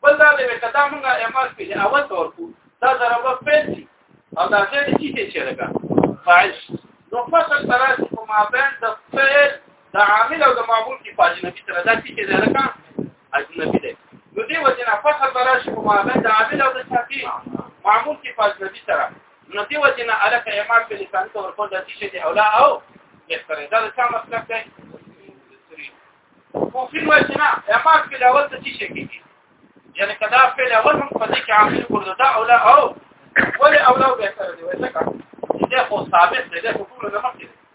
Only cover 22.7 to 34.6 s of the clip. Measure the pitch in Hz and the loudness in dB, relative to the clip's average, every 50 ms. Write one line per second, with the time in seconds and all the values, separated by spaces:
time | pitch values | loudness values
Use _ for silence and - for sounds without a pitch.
22.7 | - - - _ _ - _ _ _ _ _ _ 165 - - _ 156 151 147 143 | 4 0 -8 _ _ -20 _ _ _ _ _ _ -10 -10 -8 _ -10 -10 -8 -2
23.7 | 220 226 226 214 - - 247 240 240 226 - - 233 226 - _ - 170 - - | -2 -2 -2 -2 -4 -4 -4 -2 -2 -6 -8 -8 -10 -10 -8 _ -10 -10 -10 -12
24.7 | _ - - - - - - - - _ - - - _ _ _ _ _ _ _ | _ -20 -20 -20 -20 -20 -20 -20 -20 _ -20 -20 -20 _ _ _ _ _ _ _
25.7 | 160 - 151 - _ _ _ _ _ _ _ _ _ _ _ _ _ - - - | -20 -20 -20 -20 _ _ _ _ _ _ _ _ _ _ _ _ _ -6 -6 -4
26.7 | - 254 254 254 - 320 311 302 302 285 - - - - 202 - - - - - | -4 -8 -8 -6 -6 -6 0 4 4 4 4 2 -2 0 0 0 0 -2 -2 0
27.7 | 214 240 - 311 320 311 - - 285 254 247 247 254 285 285 - 262 - - 269 | 0 2 4 4 4 4 2 -2 -6 2 2 4 4 4 0 0 -6 -12 -14 -14
28.7 | - - - - - - - - - - _ _ _ _ _ _ _ _ _ _ | -12 -10 -12 -10 -10 -12 -14 -14 -18 -20 _ _ _ _ _ _ _ _ _ _
29.7 | _ _ _ _ _ - 196 202 214 - 214 208 233 254 262 254 - - 262 240 | _ _ _ _ _ -4 -4 -4 -2 -4 -4 2 4 4 4 4 4 0 -2 2
30.7 | 226 220 226 294 302 - 277 277 - 226 226 214 214 - - - 214 214 208 202 | 2 2 4 4 2 2 -2 -4 -4 -4 -2 -2 -2 -4 -2 2 4 4 4 4
31.7 | - - - - - 202 196 190 214 - 247 269 254 226 220 233 240 - 190 214 | 2 -4 -4 -4 -4 -4 -4 -6 -2 2 2 2 2 0 4 4 4 6 8 8
32.7 | 254 294 262 - - - - _ _ _ _ _ _ - - - - - - 302 | 8 8 6 4 -4 -10 -20 _ _ _ _ _ _ 0 0 0 0 4 4 6
33.7 | 302 294 - 240 254 254 269 262 247 233 214 196 - - 196 - 170 165 | 6 6 6 6 4 4 4 0 0 0 -4 -6 -6 -8 -10 -10 -10 -10